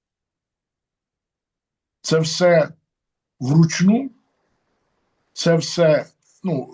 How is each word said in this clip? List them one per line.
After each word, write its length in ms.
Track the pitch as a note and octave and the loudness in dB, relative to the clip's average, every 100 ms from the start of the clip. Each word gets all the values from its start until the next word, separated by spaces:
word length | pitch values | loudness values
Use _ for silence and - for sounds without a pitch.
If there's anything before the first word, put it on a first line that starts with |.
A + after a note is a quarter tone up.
| _ _ _ _ _ _ _ _ _ _ _ _ _ _ _ _ _ _ _ _ | _ _ _ _ _ _ _ _ _ _ _ _ _ _ _ _ _ _ _ _
Це 180 | - D#3+ | -4 -2
все 500 | D#3 - F3+ E3+ D3 - _ _ _ _ _ - | -2 0 2 2 0 -6 _ _ _ _ _ -10
вручну, 720 | B2+ D#3 D#3+ - F3+ A#3 C4+ - _ _ _ _ _ _ _ _ _ _ _ | 0 2 2 2 0 0 -2 -14 _ _ _ _ _ _ _ _ _ _ _
це 220 | - E3+ E3 | -6 -2 0
все, 500 | - - D#3+ D3 A#2 _ _ _ | -2 -2 0 0 -2 _ _ _
ну, 260 | F#3 C3+ - | -6 -6 -6